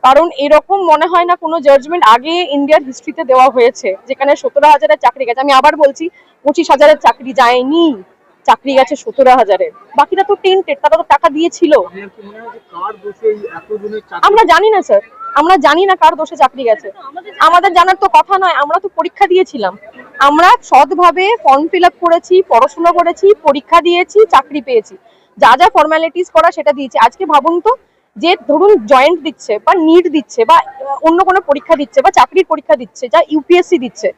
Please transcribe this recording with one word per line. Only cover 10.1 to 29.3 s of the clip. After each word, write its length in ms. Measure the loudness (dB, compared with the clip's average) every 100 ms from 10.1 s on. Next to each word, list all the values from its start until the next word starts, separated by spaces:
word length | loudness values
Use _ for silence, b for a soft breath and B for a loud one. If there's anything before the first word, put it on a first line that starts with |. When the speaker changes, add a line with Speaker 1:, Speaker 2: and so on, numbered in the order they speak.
| -2
Speaker 1:
তো 120 | -2 -2
টেন্টেড, 420 | 0 -2 -2 -4
তারা 160 | -2 -2
তো 60 |
টাকা 260 | 0 -2 -2
দিয়েছিল। 440 | -2 -6 -2 0
Speaker 2:
আপনার 360 | 0 0 -12 -20
কি 120 | _ -20
মনে 140 | -20
হয় 80 | -20
যে 60 | -20 _
কার 220 | -14 -14 -12
দোষে 240 | -18 -6 -6
এই 120 | -4 -10 -16
এতজনের 460 | _ -12 -10 -14
চাকরি? 200 | _ -4
Speaker 1:
আমরা 200 | 0 2
জানি 260 | 2 2 2
না 120 | 0
স্যার, 200 | 0 -2 -2 -18 -6 -4
আমরা 220 | 0 2
জানি 280 | 2 0 0
না 100 | 2
কার 200 | 2 0
দোষে 200 | -8 -2
চাকরি 280 | -2 0
গেছে, 280 | -4 -4 -6 -18 -18 -18 -20 -2
আমাদের 340 | 2 2 2
জানার 220 | 2 0 0
তো 120 | 2
কথা 300 | 0 2 -2
নয়। 160 | -2
আমরা 260 | -2 -2 -4
তো 100 | -6
পরীক্ষা 380 | -8 -8 -2 0
দিয়েছিলাম, 500 | 0 -2 -4 -8 -8 -20 -20 -20 -2
আমরা 300 | 0 2 2 2
সৎভাবে 680 | 2 2 2 2 0 0 -2 -2
ফর্ম 240 | 0 0 0
ফিল 160 | 0
আপ 100 | 0 _
করেছি, 400 | -2 -2 0 0
পড়াশোনা 500 | 2 0 0 0 -2
করেছি, 420 | 0 -2 0 0 2
পরীক্ষা 380 | 0 -4 0 0
দিয়েছি, 440 | 0 -2 -2 0 2
চাকরি 360 | 0 -2 -10
পেয়েছি, 360 | -4 -4 -4 -20 b b b 0
যা 200 | 2 4
যা 120 | 2
ফর্মালিটিস 580 | 2 0 -2 -4 -6 -4
করা 200 | 0 0
সেটা 220 | 0 -4
দিয়েছি। 240 | -4 -6 0
আজকে 280 | -2 _ -2
ভাবুন 360 | 0 0 -2
তো, 140 | -2 -4 _ _ _ -6
যে 180 | -4 -4 -2
ধরুন 380 | 0 2 2 2
জয়েন্ট 340 | 2 2 -2
দিচ্ছে 380 | -8